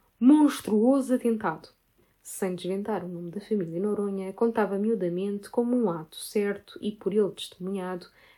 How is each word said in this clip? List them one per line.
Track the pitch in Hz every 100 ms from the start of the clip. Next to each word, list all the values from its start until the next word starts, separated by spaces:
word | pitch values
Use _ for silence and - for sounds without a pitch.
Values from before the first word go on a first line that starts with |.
| _ _
"Monstruoso | 240 302 294 - - 208 233 277 240
atentado". | 247 240 220 190 160 - _ _ _ _ _
Sem | - - 190
desventar | 175 180 196 208 202 175
o |
nome | 175 175
da | 196
família | - 214 170 170
Noronha, | 208 208 202 196 190
contava | 190 233 226 196 196
miudamente | 214 220 175 175 202 202 -
como | - 240
um | 247 214
ato | 165 156 -
certo | - 214 202 202 - -
e | 208
por | - 185
ele | 208 190
testemunhado | - - - 180 196 180 180 - _ -